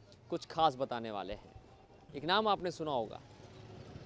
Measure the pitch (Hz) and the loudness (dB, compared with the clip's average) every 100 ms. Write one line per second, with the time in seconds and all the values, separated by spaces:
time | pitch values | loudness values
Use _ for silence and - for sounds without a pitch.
0 | - - - 165 - 165 160 127 135 120 | -18 -18 -6 -4 -2 6 6 6 0 -2
1 | 113 101 92 104 - - - - - - | -2 -4 -4 -6 -10 -18 -20 -20 -20 -20
2 | - 143 147 196 220 190 180 156 151 135 | -14 -6 2 4 6 4 2 -2 0 0
3 | 107 - - - - - - - - - | 0 -6 -14 -18 -18 -16 -16 -14 -14 -4